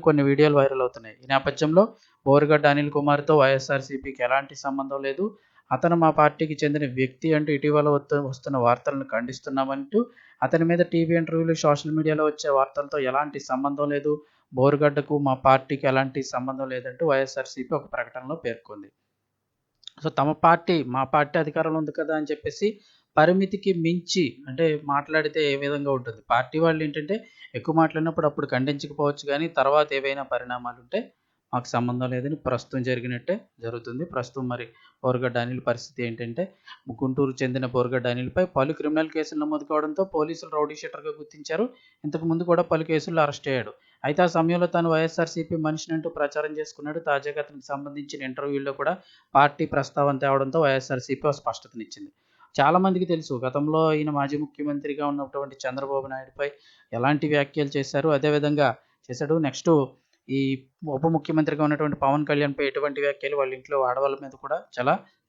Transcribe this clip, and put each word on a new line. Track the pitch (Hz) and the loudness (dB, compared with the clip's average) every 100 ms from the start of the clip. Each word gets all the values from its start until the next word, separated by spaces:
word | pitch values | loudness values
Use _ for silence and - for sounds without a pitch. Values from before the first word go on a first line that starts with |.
| 160 | 4
కొన్ని | 151 139 | 4 4
వీడియోలు | 139 151 143 | 6 6 6
వైరల్ | 139 135 123 | 4 2 -2
అవుతున్నాయి. | 117 110 - | -4 -18 -20
ఈ | 127 | -2
నేపథ్యంలో | 135 139 135 156 170 220 - _ _ 135 | 0 0 0 4 6 4 0 _ _ 4
బోరుగడ్డ | 143 151 151 147 | 6 6 6 6
అనిల్ | 143 147 147 | 4 2 0
కుమార్తో | 147 143 143 151 | 2 2 4 6
వైఎస్ఆర్సీపీకి | 135 135 - 139 131 135 135 131 123 | 6 4 0 -4 -4 -10 -10 -4 0
ఎలాంటి | 131 139 139 139 | 0 -2 -8 -6
సంబంధం | 135 135 139 | -6 -6 -4
లేదు, | 139 139 208 - _ _ _ | -4 -4 -6 -8 _ _ _
అతను | 131 170 170 | 0 2 4
మా | 160 | 4
పార్టీకి | 151 151 147 160 151 | 6 4 2 -4 -2
చెందిన | 151 147 143 | 0 0 -2
వ్యక్తి | 127 131 - 160 151 | -2 -4 -2 0 0
అంటూ | 151 | 2
ఇటీవల | 143 147 151 147 | 0 2 2 4
వత్తు-, | 143 143 143 139 | 0 0 -2 -2
వస్తున్న | 131 - 135 | -8 -4 2
వార్తలను | 120 123 - 139 135 | 4 2 0 -4 -4
ఖండిస్తున్నామంటూ, | 110 123 127 - 135 135 139 139 208 240 _ - _ | -4 -4 -8 -8 -4 -4 -6 -2 -2 -2 _ -20 _
అతని | - 165 165 | 0 2 2
మీద | 170 170 | 2 2
టీవీ | 165 165 170 | 2 2 0
ఇంటర్వ్యూలు, | 160 165 165 | 0 0 0
సోషల్ | 160 156 143 151 156 | 2 2 2 0 0
మీడియాలో | 156 151 151 | 0 2 0
వచ్చే | 147 156 | 0 0
వార్తలతో | 139 135 143 143 151 131 | 2 2 -2 -4 -2 0
ఎలాంటి | 135 147 143 - | -2 -4 -8 -6
సంబంధం | 131 143 143 147 | -2 -2 -2 -2
లేదు, | 143 147 151 - _ _ | 0 0 -2 -6 _ _
బోరుగడ్డకు | 131 135 143 147 143 143 147 | 4 4 6 2 2 -2 0
మా | 143 131 135 | 0 2 6
పార్టీకి | 131 131 135 139 | 6 4 -2 2
ఎలాంటి | 131 135 135 131 | 2 0 -4 -6
సంబంధం | 127 131 131 135 | -6 -6 -6 -6
లేదంటూ | 127 127 127 160 | -6 -10 -2 2
వైఎస్ఆర్సీపీ | 135 131 - 131 - 123 151 | 2 0 -6 -10 -10 -6 -6
ఒక | 123 | -4
ప్రకటనలో | 127 117 131 127 160 | -8 -8 -10 -10 -8
పేర్కొంది. | 120 117 - 104 98 _ _ _ _ _ _ _ _ _ - - | -6 -8 -12 -18 -18 _ _ _ _ _ _ _ _ _ -20 -8
So, | 156 - | -6 0
తమ | 139 302 170 | 0 4 4
పార్టీ, | 170 175 170 127 127 | 4 4 0 0 -2
మా | 131 | 0
పార్టీ | 151 147 165 | 2 2 0
అధికారంలో | 156 160 160 160 | -2 0 0 -2
ఉంది | 151 147 | -4 -6
కదా | 151 156 | -4 -4
అని | 151 | -4
చెప్పేసి | 151 156 - 208 214 _ _ _ - | -6 -8 -2 -4 -4 _ _ _ 4
పరిమితికి | 156 185 190 196 196 180 160 | 6 6 2 -2 -2 0 0
మించి | 175 - 190 147 - 139 | 0 -2 0 0 -2 -12
అంటే | 131 165 151 147 | 0 0 0 0
మాట్లాడితే | 143 147 156 151 156 147 | -2 0 0 0 0 0
ఏ | 139 | 0
విధంగా | 143 143 139 135 | -2 -2 0 -2
ఉంటుంది? | 120 110 - | -4 -14 0
పార్టీ | 120 127 156 | 0 2 2
వాళ్ళు | 165 156 | 2 2
ఏంటంటే | 151 147 151 214 - _ - | -2 -6 -6 -6 -6 _ -12
ఎక్కువ | 123 165 160 | -8 0 2
మాట్లాడినప్పుడు | 160 160 160 160 151 | 2 2 -2 0 -2
అప్పుడు | 151 147 | -2 -2
ఖండించకపోవచ్చు, | 127 131 143 143 - 147 143 143 | -2 0 -4 -8 -2 -2 -2 -4
కానీ | 143 165 160 | -4 -2 0
తర్వాత | 135 147 147 135 | 4 4 2 0
ఏవైనా | 139 139 131 | -2 -4 -4
పరిణామాలు | 123 123 123 120 120 | -6 -4 -8 -8 -14
ఉంటే | 120 196 254 _ _ _ _ | -6 -6 -6 _ _ _ _
మాకు | 127 120 | -6 -2
సంబంధం | 120 123 123 127 | -2 -2 -2 -2
లేదని | 127 139 151 | -4 -4 -4
ప్రస్తుతం | 131 123 - 135 | -4 -4 -4 -4
జరిగినట్టే | 123 123 123 120 - 202 - _ | -2 -2 -4 -8 -4 -6 -6 _
జరుగుతుంది. | 113 117 113 123 - | -10 -10 -10 -10 -6
ప్రస్తుతం | 131 120 135 127 | -6 -6 -6 -6
మరి | 120 113 _ _ _ | -6 -10 _ _ _
బోరుగడ్డ | 127 123 123 120 | -2 0 0 -2
అనిల్ | 120 123 127 | -4 -4 -2
పరిస్థితి | 120 - - 120 | -4 -6 -8 -8
ఏంటంటే, | 113 117 117 190 _ - - - 117 | -6 -8 -6 -8 _ -20 -20 -16 -4
గుంటూరు | 131 131 139 131 | -4 0 -2 0
చెందిన | 131 127 127 | -2 -2 -2
బోరుగడ్డ | 123 123 127 123 | 0 0 0 -2
అనిల్పై | 120 127 - 180 143 | -2 -2 -2 0 0
పలు | 139 | 0
క్రిమినల్ | 156 151 156 160 | -2 -2 0 -2
కేసులు | 160 151 151 | -4 -4 -4
నమోదు | 151 151 | -4 -4
కావడంతో | 143 151 156 156 190 | -2 -2 -2 -2 -2
పోలీసులు | 160 151 156 165 151 | 0 -2 -4 -6 -2
రౌడీ | 151 | -2
షీటర్గా | 151 160 151 151 151 | -4 -12 -10 -10 -12
గుర్తించారు. | 147 151 147 165 247 - _ _ | -16 -18 -6 -2 -2 -6 _ _
ఇంతకు | 151 156 | -6 -4
ముందు | 165 165 175 | 0 0 2
కూడా | 170 | 2
పలు | 170 160 160 | 2 0 0
కేసుల్లో | 156 151 165 | -2 0 0
అరెస్ట్ | 147 - 147 | 0 0 -4
అయ్యాడు. | 131 104 - _ _ | -4 -4 -12 _ _
అయితే | 135 151 | -4 2
ఆ | 180 170 | 2 4
సమయంలో | 160 175 175 | 2 2 2
తాను | 175 170 | 2 2
వైఎస్ఆర్సీపీ | 160 160 165 165 170 160 165 | 2 2 0 -2 -4 -6 -2
మనిషిని | 156 156 - 160 | -2 -4 -4 -4
అంటూ | 165 | -4
ప్రచారం | 165 147 151 151 151 | -4 -2 -2 -6 -6
చేసుకున్నాడు. | 151 - 147 160 | -10 -10 -10 -6
తాజాగా | 160 139 143 147 | -2 -2 -2 -6
అతనికి | 143 147 - | -8 -12 -10
సంబంధించిన | 139 143 147 139 147 131 | -8 -8 -12 -12 -10 -8
ఇంటర్వ్యూల్లో | 127 143 139 139 | -6 -4 -4 -4
కూడా | 139 143 185 - _ _ | -2 -2 -2 -10 _ _
పార్టీ | 139 143 143 156 | 4 4 2 -2
ప్రస్తావన | 147 131 - 143 135 | -2 -2 0 2 2
తేవడంతో | 139 139 135 165 | 2 2 2 2
వైఎస్ఆర్సీపీ | 147 135 127 131 - 135 151 | 2 2 -2 -6 -4 -2 -2
ఒక | 131 | -2
స్పష్టతనిచ్చింది. | - 113 - 117 107 - 98 _ _ _ _ - | -6 -8 -12 -16 -16 -16 -20 _ _ _ _ 2
చాలా | 143 180 | 4 6
మందికి | 190 180 180 | 4 2 0
తెలుసు, | 165 156 127 127 | -2 -2 -4 -2
గతంలో | 143 151 156 160 151 | -2 0 2 4 2
ఈయన | 151 | 0
మాజీ | 147 139 147 | 0 -2 -2
ముఖ్యమంత్రిగా | 147 - 147 143 147 143 147 | -6 -6 -6 -6 -6 -4 -4
ఉన్నటువంటి | 143 135 139 139 135 | -4 -6 -8 -8 -8
చంద్రబాబు | 131 127 135 139 135 | -8 -6 -4 -4 -4
నాయుడుపై | 131 131 - 143 - _ _ _ | -10 -12 -8 -8 -8 _ _ _
ఎలాంటి | 117 131 147 156 | -2 0 2 2
వ్యాఖ్యలు | 147 139 156 143 139 | 0 0 -2 -2 -2
చేశారు, | 135 143 160 | -2 0 2
అదేవిధంగా | 143 151 147 147 147 135 110 _ _ - | 2 2 2 2 2 2 0 _ _ -14
చేశాడు. | 120 147 165 147 | -8 0 0 0
నెక్స్ట్ | - 175 156 131 - _ _ - | 0 4 4 2 -6 _ _ -6
ఈ | 135 135 131 - _ 156 135 | -2 -2 -2 -8 _ -8 -2
ఉప | 165 | 0
ముఖ్యమంత్రిగా | 160 151 156 151 147 | 0 0 0 0 0
ఉన్నటువంటి | 151 147 151 139 | 0 0 -2 0
పవన్ | 135 147 147 | 2 2 2
కళ్యాణ్పై | 147 143 139 143 | 0 0 0 -2
ఎటువంటి | 135 147 139 | -2 -4 0
వ్యాఖ్యలు, | 143 139 139 143 | -2 -2 -4 -2
వాళ్ళ | 135 | -2
ఇంట్లో | 131 127 143 127 | -4 -4 0 0
ఆడవాళ్ళ | 127 139 139 | 2 0 -2
మీద | 139 - | -10 -14
కూడా | 135 165 - | -6 -6 -6
చాలా | - 127 185 - _ | -2 0 0 -4 _